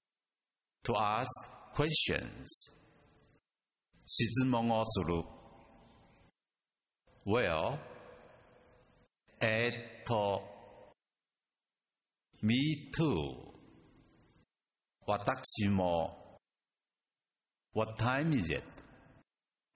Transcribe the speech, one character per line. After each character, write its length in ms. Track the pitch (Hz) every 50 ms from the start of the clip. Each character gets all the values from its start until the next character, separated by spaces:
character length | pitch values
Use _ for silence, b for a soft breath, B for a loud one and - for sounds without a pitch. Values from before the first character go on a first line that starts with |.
| _ _ _ _ _ _ _ _ _ _ _ _ _ _ _ _ -
To 100 | - 113
ask 320 | 104 107 104 107 113 131 131 - - - - - - - - -
questions. 720 | - 147 160 151 - - - 82 - - 55 - - - - - - - - - - - - - - - _ _ _ _ _ _ _ _ _ _ _ _ _ _ _ _ _ _ - -
質 400 | - - - 120 110 113 131 131
問 240 | 131 123 117 117 117
を 120 | 117 110 110
す 140 | - - 101 82
る。 160 | 78 87 82 82 - - - - - - - - - - - - - - - - - - - - _ _ _ _ _ _ _ _ _ _ _ _ _ _ _ _ _ - - -
Well, 520 | 101 104 123 113 90 80 78 87 113 139 151 - - - - - - - - - - - - - - - - - - - - - _ _ _ - _ _ _ _ _ - -
え 300 | 117 110 110 110 120 120
ー 320 | 120 117 - - - -
っ 40 | -
と、 360 | - 120 107 101 101 98 90 - - - - - - - - - - - _ _ _ _ _ _ _ _ _ _ _ _ _ _ _ _ _ _ _ _ _ _ _ _ _ _ _ _ -
me 500 | - 107 117 131 143 156 135 - - - -
too. 540 | - 165 151 107 80 73 67 64 - - - - - - - - - - - - - - - _ _ - _ _ _ _ _ _ _ _ _ _ _ _ _ _ _ -
私 640 | - 104 101 - - 135 - - - - - 104 101
も。 680 | 101 95 90 87 85 85 80 78 - - - - - - _ _ _ _ _ _ _ _ _ _ _ _ _ _ _ _ _ _ _ _ _ _ _ _ _ _ -
What 200 | 107 110 107 110 -
time 340 | 113 123 131 139 156 165 151
is 180 | 120 87 78 73
it? 100 | 65 - - - - - - - - - - - - - _ _ _ _ _ _ _ _ _ _